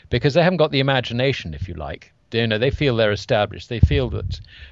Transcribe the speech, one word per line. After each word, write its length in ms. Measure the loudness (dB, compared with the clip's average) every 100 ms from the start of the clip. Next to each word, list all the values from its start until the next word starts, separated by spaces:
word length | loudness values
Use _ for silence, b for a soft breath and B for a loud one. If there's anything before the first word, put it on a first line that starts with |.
| b
because 240 | -2 2
they 80 | 4
haven't 160 | 2 2
got 140 | 2
the 80 | 2
imagination, 760 | 0 0 -2 -2 -2 -2 -8
if 140 | -10 -10
you 80 | -8
like. 360 | -12 -12 -18 _ _
You 160 | -2 0
know, 100 | 0
they 140 | 0
feel 240 | 0 0 2
they're 160 | 2
established. 560 | 0 0 0 0 -4 -10
They 140 | 4
feel 280 | 4 4 0
that, 280 | -4 -6 -8 B B B